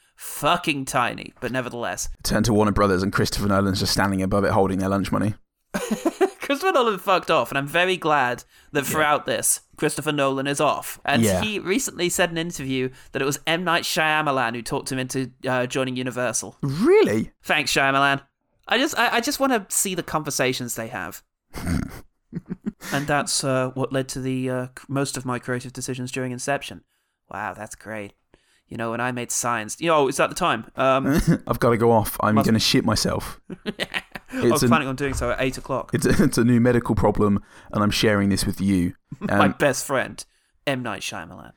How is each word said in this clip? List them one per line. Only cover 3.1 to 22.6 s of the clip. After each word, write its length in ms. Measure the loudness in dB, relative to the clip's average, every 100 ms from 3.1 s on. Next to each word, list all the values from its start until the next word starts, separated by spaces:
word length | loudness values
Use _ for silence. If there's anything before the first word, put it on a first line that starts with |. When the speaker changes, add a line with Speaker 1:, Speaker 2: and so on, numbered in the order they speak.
Speaker 2:
Christopher 340 | 0 0 0 2
Nolan's 320 | 2 2 0
just 140 | 0
standing 280 | 0 0 0
above 220 | 0 2
it 80 | 2
holding 260 | 4 2 2
their 100 | 0
lunch 220 | 0 0
money. 220 | 0 -2 -4 _ _ _
Speaker 1:
<laughs> 120 | -6 -4 -2 -2 0 0 -2
Christopher 320 | -4 -2 0
Nolan 260 | 2 2 0
fucked 320 | 2 2 2
off, 180 | 2 2
and 80 | -2
I'm 100 | -2
very 280 | 0 2 0
glad 480 | 2 2 2 -2 -10 _ _
that 100 | -2
Speaker 2:
Yeah. 60 | 0
Speaker 1:
throughout 360 | 2 2 2 0
this, 360 | -2 0 -2 -6 -4
Christopher 340 | -2 -2 -2
Nolan 360 | 0 0 0 -2
is 120 | 0
off. 400 | 0 0 -6 -8 0
And 160 | 2
Speaker 2:
Yeah. 180 | 2 2
Speaker 1:
he 180 | 0 -4
recently 500 | -2 -2 -2 -2 -2
said 200 | 0 0
in 80 | 0
an 80 | -6
interview 420 | -6 -4 -2 -4 -6 -8
that 80 | -4
it 40 | -2
was 140 | -2 -2
M. 160 | -2
Night 200 | 0 0
Shyamalan 720 | 0 0 2 2 2 0 0 -4
who 60 |
talked 300 | -4 -6 -4
him 80 | -6
into, 320 | -4 -4 -6 -6 -2
uh, 180 | -2 0
joining 280 | -2 -2 -2
Universal. 640 | -4 -4 -2 -4 -6 -6
Speaker 2:
Really? 720 | -4 2 6 6 6 2 -2 -6
Speaker 1:
Thanks, 280 | -2 0 2
Shyamalan. 480 | 2 2 4 2 2 -4 _ _ _ -2
I 100 | 0
just, 180 | 0 0
I, 160 | 0 0
I 40 |
just 180 | 0 0
wanna 260 | 0 0 0
see 260 | -2 -2 -4
the 80 |
conversations 720 | -4 -4 -2 0 0 -2 -6 -8
they 120 | -8
have. 360 | -8 -10 -12 _ _ _
Speaker 2:
<laughs> 80 | -8 -2 -2 -4 -12 -20 _ _ -14 -12 -10